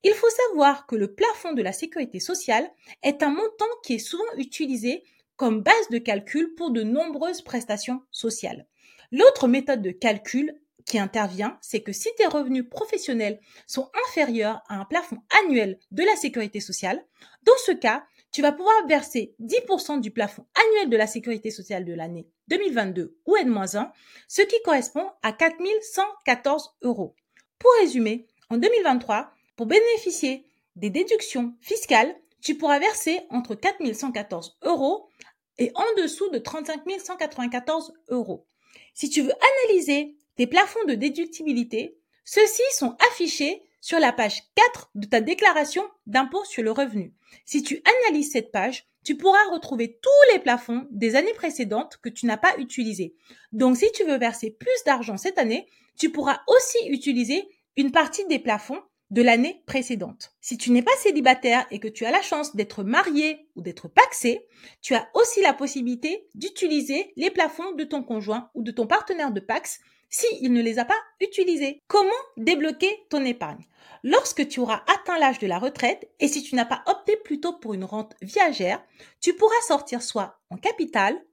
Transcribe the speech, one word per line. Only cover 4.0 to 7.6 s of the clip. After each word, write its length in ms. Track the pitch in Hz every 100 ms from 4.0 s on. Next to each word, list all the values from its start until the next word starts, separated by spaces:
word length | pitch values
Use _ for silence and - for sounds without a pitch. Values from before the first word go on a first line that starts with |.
| - 349 453 466
utilisé 640 | 254 - 294 247 233 320 _ _ _ -
comme 260 | 247 220
base 280 | 214 453 440
de 80 | 233
calcul 580 | 233 202 - 294 330 330
pour 160 | 339
de 120 | 226
nombreuses 580 | 214 262 339 285 330 330
prestations 600 | - 240